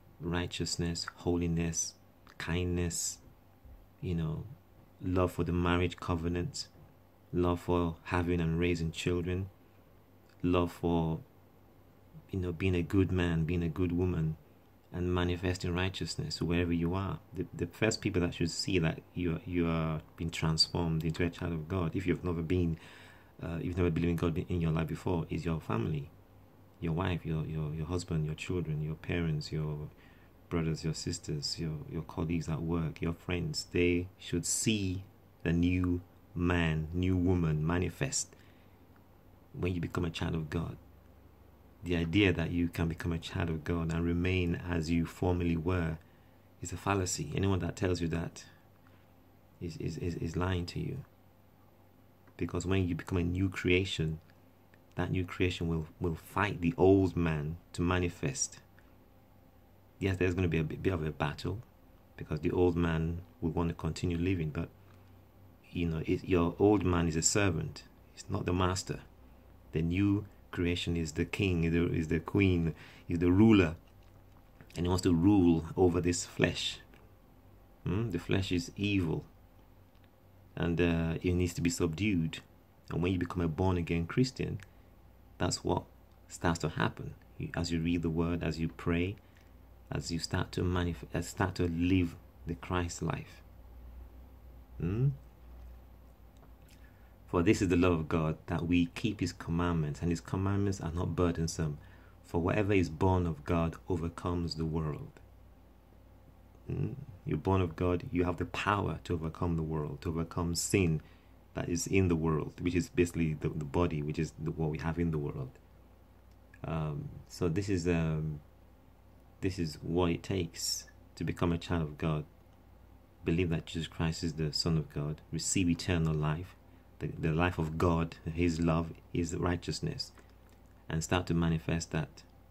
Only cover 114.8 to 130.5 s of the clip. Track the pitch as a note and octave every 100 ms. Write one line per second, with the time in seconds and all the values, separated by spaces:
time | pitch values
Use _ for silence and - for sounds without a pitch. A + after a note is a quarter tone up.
114.8 | E2 D#2+ E2+ D#2 D2 - C2 - - -
115.8 | - - - - - - - - - D#2+
116.8 | D#2 D2 D2 - - - F2+ E2 G2 F#2+
117.8 | E2+ E2+ D#2+ D#2 D#2 D2+ - - - -
118.8 | - - - - - - G2 F#2 E2 -
119.8 | - E2 F2+ E2+ - G2 E2+ - - -
120.8 | - - - - E2 - F2 E2+ - E2+
121.8 | D#2 D2 E2 D2+ D2 - - - - -
122.8 | - - - - - E2 F2+ D#2+ - E2+
123.8 | D#2 - E2 D#2+ E2 D#2 D#2 C#2+ - E2
124.8 | C#2+ - D2 D#2 - E2 - - F2 E2
125.8 | - F2 D#2+ D#2 D2+ D#2 F#2 - - -
126.8 | - - D2+ - D#2+ D#2 F2+ F#2 D#2+ D#2+
127.8 | F2+ E2 E2 - - D#2+ F2 D#2+ E2+ E2
128.8 | E2 D#2+ - F2+ E2 E2+ F2 F2+ - D#2+
129.8 | D#2+ - - - - - -